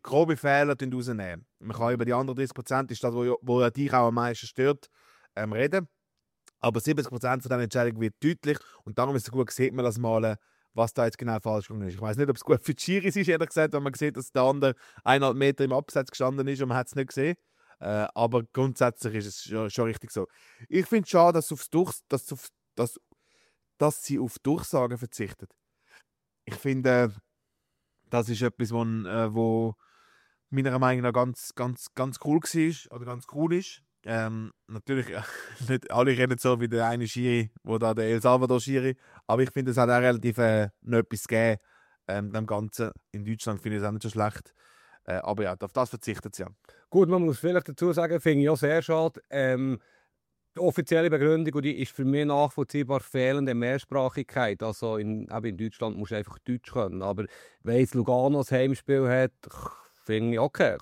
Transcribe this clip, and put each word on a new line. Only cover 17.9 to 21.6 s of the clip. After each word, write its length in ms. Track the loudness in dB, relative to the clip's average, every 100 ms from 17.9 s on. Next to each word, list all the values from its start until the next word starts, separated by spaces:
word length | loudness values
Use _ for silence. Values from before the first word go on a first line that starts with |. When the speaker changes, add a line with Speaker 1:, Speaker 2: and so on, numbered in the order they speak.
| -2 -2
Speaker 1:
aber 280 | 0 2 2 -2
grundsätzlich 600 | -2 -2 2 0 0 -6 -6
ist 100 | -8
es 160 | -12
schon, 260 | -8 -4 -4
schon 160 | -2
richtig 260 | -2 -2 -8
so. 160 | -6 -6 _ _ -20 -2
Ich 180 | -2 2
find's 240 | 0 4
schade, 240 | 6 6
dass 180 | 6 -2
aufs 160 | -8